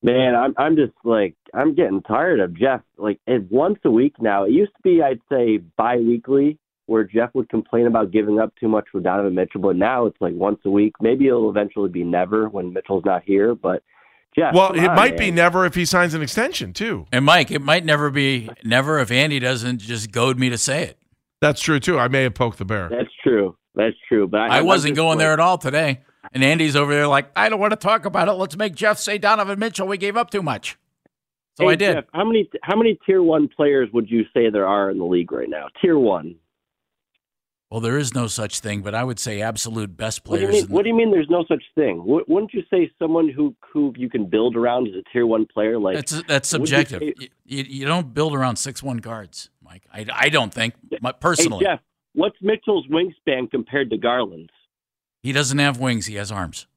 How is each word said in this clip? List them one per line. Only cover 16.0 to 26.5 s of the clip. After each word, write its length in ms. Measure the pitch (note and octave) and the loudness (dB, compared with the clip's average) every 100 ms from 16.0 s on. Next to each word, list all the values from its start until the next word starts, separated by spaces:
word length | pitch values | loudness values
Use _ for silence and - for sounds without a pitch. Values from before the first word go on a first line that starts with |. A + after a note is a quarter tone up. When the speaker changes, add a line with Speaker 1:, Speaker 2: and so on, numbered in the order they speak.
| F3 | 2
Speaker 2:
an 80 | D#3 | 0
extension, 520 | D3 - B3+ F#4 G#2 | -4 -4 -4 -4 -10
too. 320 | F2+ A3 C#3+ D#2 | -8 -6 -6 -4
Speaker 3:
And, 140 | B2 C#3 | 0 4
Mike, 260 | F3 C#3+ | 4 4
it 100 | D3+ | -2
might 220 | C#3 E3 E3 | 2 0 2
never 240 | D3 D3 | 0 2
be 380 | C#3 C#3 C3 A2 - | 0 0 0 -6 -12
never 360 | A2+ A#2+ C3+ D#3 | 0 0 2 0
if 120 | A#2+ | 0
Andy 280 | B2 D3+ C#3+ | 2 2 0
doesn't 400 | B2+ C3 A#2+ B2 | -2 -2 -4 -6
just 320 | G#2 A#2 G#2+ | -6 -8 -6
goad 280 | G#2 B2 B2+ | 0 0 2
me 100 | B2+ | 0
to 80 | A#2+ | -2
say 240 | - C#3 | -4 -4
it. 140 | F3 - _ _ _ _ | -6 -10 _ _ _ _
Speaker 2:
That's 180 | D3+ D3 | 0 0
true, 180 | - D3+ | 0 0
too. 200 | D3+ D#3+ | 0 0
I 80 | B2 | 0
may 160 | C3+ | 0
have 100 | C3 - | -2 0
poked 220 | A#2+ G#2 | -4 -2
the 60 | F#2+ | -6
bear. 220 | G#2+ F2 | -6 -6
Speaker 1:
That's 200 | A#2+ A2+ - | -6 -8 -2
true. 320 | - A2+ G2 - _ - | 0 2 0 -4 _ -2
That's 200 | A2 - - | -2 -2 -2
true. 200 | A#2+ G2 | 0 2
But 140 | G#2 | 0
I, 60 | A2+ | 2
Speaker 3:
I 100 | C3 | 2
Speaker 1:
I'm 60 | E3 | 4
Speaker 3:
wasn't 260 | F#3+ D3+ | 2 2
Speaker 1:
just, 60 | C#3+ | 0
Speaker 3:
going 200 | D#3+ D#3+ | 2 2
there 120 | D#3 | 2
Speaker 1:
like 80 | D#3 | 4
Speaker 3:
at 0 | |
all 180 | E3+ F3+ | 4 2
today. 420 | C#3+ C#3+ D#3 C3 _ _ - | 0 0 0 -2 _ _ -10
And 100 | B2+ | 0
Andy's 320 | C3+ | 2